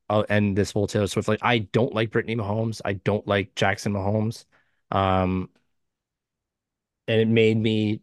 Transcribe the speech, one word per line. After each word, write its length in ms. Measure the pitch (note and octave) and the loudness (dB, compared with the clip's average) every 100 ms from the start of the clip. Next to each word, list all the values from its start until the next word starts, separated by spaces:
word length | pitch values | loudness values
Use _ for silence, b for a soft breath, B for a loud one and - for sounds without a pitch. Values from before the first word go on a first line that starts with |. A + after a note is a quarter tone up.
| - | -2
uh, 140 | G#2+ G#2 | 0 2
and 260 | G#2 G#2 G2 | 2 2 0
this 160 | F#2 | 0
whole 160 | G#2+ G2+ | 0 -2
Taylor 200 | G#2+ G2 | 0 0
Swift. 200 | A2 G#2 | -2 -2
Like, 120 | G#2+ | 0
I 180 | A2+ A#2+ | 2 0
don't 340 | G#2 A2+ A#2+ | 0 0 0
like 180 | G#2+ A2+ | -2 -2
Brittany 240 | A#2 G#2+ A#2 | -2 -4 -6
Mahomes. 460 | G2+ A2 A2+ G#2+ - | -4 -4 -4 -6 -8
I 80 | |
don't 340 | G2 - G#2 - | -4 -2 -2 0
like 280 | G2+ G2 - | -2 -2 -2
Jackson 380 | G2 G2 A2 | -2 0 -4
Mahomes. 520 | G2+ G2 G#2+ G#2+ - - _ _ _ - | -4 -2 -2 -2 -6 -18 _ _ _ -6
Um, 580 | G2 F#2+ F#2+ F#2 F#2 F2+ _ _ _ _ _ _ _ _ _ _ _ _ _ _ _ - | -2 2 2 2 -2 -4 _ _ _ _ _ _ _ _ _ _ _ _ _ _ _ -2
and 100 | A2+ | 2
it 80 | A2+ | 4
made 300 | A2+ A2 A2+ | 4 4 4
me, 420 | A2 A2 G#2+ A2 | 0 0 0 -4